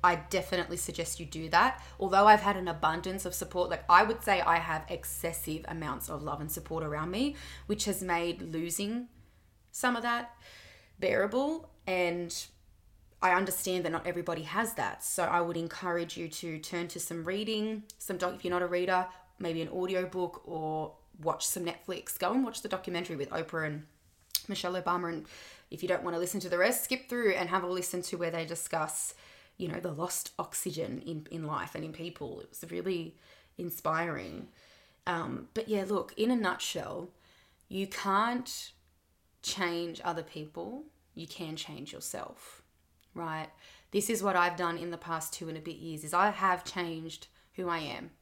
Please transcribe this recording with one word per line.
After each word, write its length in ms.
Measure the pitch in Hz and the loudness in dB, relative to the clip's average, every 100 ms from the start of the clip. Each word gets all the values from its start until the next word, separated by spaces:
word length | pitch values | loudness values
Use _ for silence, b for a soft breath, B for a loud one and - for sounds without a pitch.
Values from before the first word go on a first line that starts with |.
I 140 | 180 175 147 | 6 4 0
definitely 480 | 185 180 180 165 170 | -2 0 0 0 -4
suggest 420 | - 165 160 - | -4 -4 -4 -4
you 60 | 156 | -6
do 240 | 156 160 | -6 4
that. 320 | 170 247 247 B B | 6 6 4 B B
Although 280 | 190 190 208 | 4 10 12
I've 140 | 208 | 12
had 160 | 202 196 | 10 2
an 100 | 180 | 0
abundance 580 | 156 160 160 180 190 185 | 2 2 2 -2 -4 -4
of 80 | |
support, 380 | - 180 185 175 | -4 -4 0 2
like, 120 | 170 - | 0 8
I 140 | 175 | 10
would 200 | 214 226 | 10 4
say 160 | - 190 | 4 4
I 180 | 170 170 | 6 4
have 280 | 165 160 - | 4 -2 -2
excessive 800 | - - - 165 160 - 156 - | -6 -6 -4 -2 -2 -4 -4 -4
amounts 420 | 165 151 131 - | -6 -4 -4 -4
of 120 | 151 | -6
love 200 | 151 147 | -4 -4
and 100 | 151 | -4
support 320 | - 156 160 | -6 -4 -4
around 260 | 156 151 165 | -2 -2 -2
me, 260 | 190 277 285 B B B | 0 0 -2 B B B
which 200 | 208 208 | -2 0
has 180 | 190 | 0
made 380 | 185 170 170 170 | 2 2 2 -2
losing 680 | 170 160 170 165 202 233 240 b b b b b _ | -4 -4 -2 -2 -2 -2 -6 b b b b b _
some 240 | - 254 240 | 0 2 2
of 80 | |
that 320 | 233 240 240 - B B B B B B | 2 0 -2 -12 B B B B B B
bearable. 720 | 190 - 202 233 285 320 - - - | 2 4 4 2 2 0 -6 -12 -2
And 480 | 185 175 175 170 - - - - - - - - - | 2 2 0 -4 -6 -10 -14 -20 -20 -20 -20 -20 2
I 120 | 185 | 6
understand 540 | 180 196 185 - 180 170 | 6 4 0 0 0 2
that 60 | |
not 140 | 165 170 | 0 0
everybody 380 | 175 170 165 | -2 -2 -2
has 320 | 151 185 226 - | 0 0 0 0
that. 280 | 107 - | -2 -2
So 200 | - - | -4 0
I 180 | 170 175 | 4 4
would 160 | 170 170 | 2 0
encourage 600 | 165 - 180 175 170 - | -4 -2 0 0 -2 -4
you 100 | 165 | -6
to 320 | 151 170 160 | -6 -6 -6
turn 280 | 156 175 175 | -4 -4 -4
to 100 | 170 | -6
some 240 | - 170 | -6 -4
reading, 600 | 165 196 214 220 214 220 208 - | -2 -2 0 0 0 -2 -8 -12
some 200 | - 180 | -6 -2
doc-, 180 | 180 - | -2 -2
if 100 | 180 | 0
you're 80 | |
not 80 | 175 | 0
a 60 | 180 | 2
reader, 400 | 175 180 185 180 B B _ | 2 4 2 2 B B _
maybe 240 | 180 165 | -2 -2
an 60 | 160 | -2
audiobook 800 | 185 185 185 185 185 175 - - | -2 0 0 0 -2 -2 -4 -8
or 460 | 160 160 156 156 - - - | -4 -2 -2 -4 -8 -20 -4
watch 280 | 156 160 - | -2 0 0
some 180 | - 175 | 0 -2
Netflix. 540 | 165 - 180 - - | -4 -6 -8 -6 -2
Go 120 | 180 | 2
and 120 | 240 | 4
watch 180 | 254 - | 2 -2
the 80 | 208 | -4
documentary 460 | 185 185 175 175 156 | -4 -2 -4 -2 -4
with 160 | 139 | -2
Oprah 340 | 165 160 165 156 | -2 -2 -2 -2
and 180 | 151 151 _ _ _ _ - - | -4 -8 _ _ _ _ -4 -2
Michelle 320 | 196 180 180 | -4 -2 -2
Obama. 300 | 175 175 175 | 0 0 0
And 160 | 165 156 B B B B | -4 -8 B B B B
if 100 | 147 | -8
you 80 | - | -2
don't 140 | 180 | 0
want 120 | 175 170 | 0 -2
to 40 | |
listen 200 | 175 202 | 0 -2
to 80 | 185 | 0
the 100 | 175 | 4
rest, 240 | 196 247 | 4 4
skip 260 | - 254 - | 0 -2 -2
through 240 | 247 226 | 2 4
and 160 | 185 170 | 4 2
have 140 | 190 | 2
a 40 | 180 | 2
listen 360 | 185 180 180 | -2 -2 -4
to 140 | 175 175 | -4 -2
where 140 | 170 | -2
they 140 | 165 160 | -2 -4
discuss, 680 | 165 - - 156 - - - B B B B | -4 -2 0 0 -2 -4 -8 B B B B
you 100 | 175 | -4
know, 120 | 165 | -2
the 120 | 175 | -4
lost 400 | 147 175 - - - | -4 -4 -4 -6 -6
oxygen 640 | 175 - - 151 - 131 - | -6 -4 -4 -4 -4 -4 -6
in, 220 | 160 151 | -8 -8
in 140 | 165 156 | -8 -4
life 280 | 147 - 165 | -4 -4 -8
and 80 | |
in 100 | 160 | -10
people. 480 | 156 170 170 139 - | -8 -10 -8 -10 -10
It 80 | - | -12
was 220 | - 165 | -14 -8
really 440 | 170 175 180 165 - B B B - | -4 -2 -2 -4 -12 B B B -10
inspiring. 920 | 175 - 160 160 170 151 90 76 - b b b b b - | -8 -4 -2 0 0 -4 -8 -10 -14 b b b b b -4
Um, 400 | 170 165 - - | -4 -4 -6 -6
but 160 | - 226 | -6 -2
yeah, 160 | 208 190 | 0 2
look, 260 | 202 - - | 0 -2 -2
in 140 | 226 | 2
a 40 | 247 | 4
nutshell, 760 | 202 - - 170 - - 180 _ b b b b _ | 2 0 -4 -4 -6 -8 -10 _ b b b b _
you 180 | 190 196 | -4 -4
can't 840 | - 202 196 226 247 247 - - - _ _ _ _ _ _ | -2 2 4 4 0 -4 -8 -10 -16 _ _ _ _ _ _
change 600 | - - 180 170 170 165 | -6 -2 0 0 -4 -4
other 200 | - 160 | -4 -4
people. 600 | 160 156 151 - 185 254 302 _ _ | -6 -10 -10 -8 -8 -8 -12 _ _
You 140 | - 160 | -14 -12
can 280 | - 160 156 | -10 -8 -8
change 380 | - 151 147 | -8 -10 -12
yourself, 680 | - - - - - - - _ _ _ _ _ | -10 -8 -8 -10 -12 -18 -20 _ _ _ _ _
right? 340 | - 170 156 156 - B B B | -8 -6 -6 -8 -14 B B B
This 180 | 202 208 | 0 2
is 120 | 220 | 2
what 140 | 196 185 | 4 4
I've 220 | 175 180 | 4 2
done 200 | 175 170 | -2 -2
in 140 | 170 | -6
the 60 | 170 | -8
past 340 | 170 160 156 | -6 -6 -4
two 160 | - 165 | -8 -8
and 100 | 160 | -8
a 40 | |
bit 160 | 160 160 | -8 -10
years, 260 | 165 156 | -8 -8
is 100 | 156 | 0
I 180 | 175 202 | 4 4
have 340 | 202 190 185 - | 6 4 4 0
changed 640 | - 170 160 160 156 - b b | -4 -4 -4 -8 -12 -18 b b
who 160 | - 185 | -6 -2
I 100 | 165 | -2
am. 320 | 151 131 - - | -2 -8 -10 -16